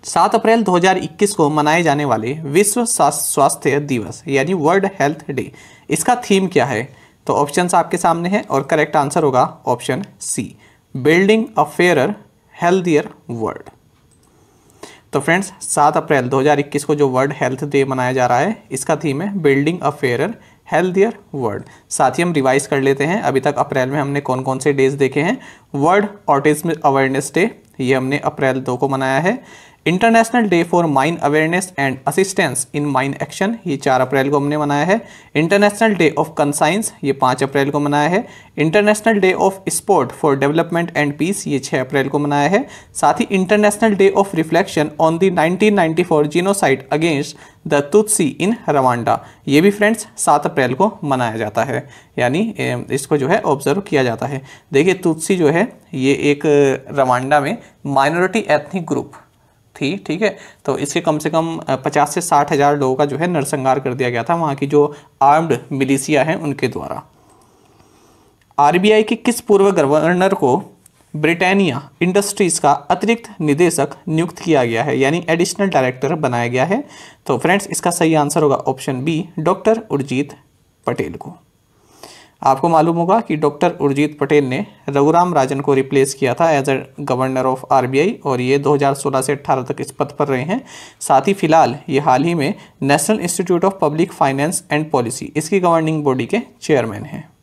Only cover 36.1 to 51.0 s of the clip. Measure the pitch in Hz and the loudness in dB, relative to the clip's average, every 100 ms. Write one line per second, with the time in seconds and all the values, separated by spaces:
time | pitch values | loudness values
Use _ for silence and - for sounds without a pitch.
36.1 | - 156 - 147 143 156 190 220 - 143 | 2 -4 -2 -2 2 0 0 -4 -6 -4
37.1 | 135 131 131 143 143 135 147 143 147 151 | 0 0 0 0 0 0 0 0 0 2
38.1 | 180 175 - - - 160 208 208 208 226 | 0 -4 -16 -16 -2 2 2 2 2 2
39.1 | 208 185 185 190 190 - - - 185 135 | 2 2 2 0 0 -6 -6 2 2 2
40.1 | - 156 139 139 160 170 170 170 160 147 | -2 0 2 0 0 -2 -2 -4 -2 -4
41.1 | 143 160 196 - 139 131 - 131 175 175 | -2 -4 -4 -4 -4 -2 -4 -2 -2 0
42.1 | 147 147 143 143 202 277 - - - 147 | -2 -2 0 2 0 -2 -14 -18 0 0
43.1 | - 240 196 185 208 208 208 226 196 196 | 2 0 -2 2 2 2 2 0 4 4
44.1 | 196 196 165 156 165 190 - 151 - 160 | 4 -2 -2 0 0 0 -2 -4 0 0
45.1 | 165 190 170 160 185 214 202 165 160 175 | 2 0 2 0 2 2 4 2 0 2
46.1 | 156 147 170 185 196 151 131 - 151 165 | 2 2 0 0 0 0 0 -2 -2 0
47.1 | 139 151 - - _ 160 147 143 214 214 | -2 -6 -12 -20 _ -2 -2 4 2 2
48.1 | - 156 - 180 233 - 147 131 120 113 | 0 -2 0 -2 -2 0 2 2 0 0
49.1 | 113 - - - 139 190 202 208 220 - | -2 -4 -14 0 4 4 2 0 0 -8
50.1 | - - 147 156 156 127 131 202 208 | -4 0 2 0 -2 -2 0 -2 -2